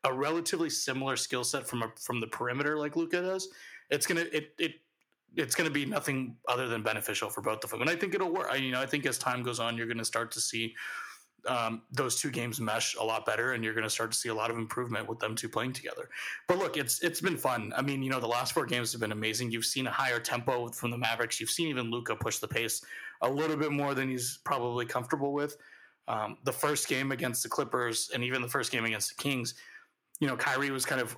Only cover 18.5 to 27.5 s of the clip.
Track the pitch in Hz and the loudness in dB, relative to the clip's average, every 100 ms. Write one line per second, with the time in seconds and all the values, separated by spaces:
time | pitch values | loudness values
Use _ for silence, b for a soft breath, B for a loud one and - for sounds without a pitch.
18.5 | - 123 123 117 120 110 107 110 110 123 | 2 2 0 0 0 0 2 0 0 0
19.5 | 113 110 135 127 - 135 120 113 123 120 | 0 0 0 0 2 2 2 0 0 2
20.5 | 123 117 - 120 120 113 113 117 - 113 | 0 0 -2 -2 0 0 2 0 0 -2
21.5 | - 165 127 117 120 117 110 113 - 107 | 0 0 0 0 -2 -2 0 0 -2 0
22.5 | 120 113 - B B B B 123 139 156 | 0 0 -2 B B B B 0 2 2
23.5 | 151 151 143 143 131 135 127 120 - - | 2 2 2 2 2 2 0 -2 -4 -2
24.5 | 139 120 123 117 127 123 147 139 143 147 | 0 2 0 0 -2 0 0 2 0 -2
25.5 | - B B B B - 110 107 - 131 | -4 B B B B -4 -2 -2 -2 -2
26.5 | 127 147 143 - 131 135 131 143 117 - | 2 2 2 2 2 2 0 0 0 0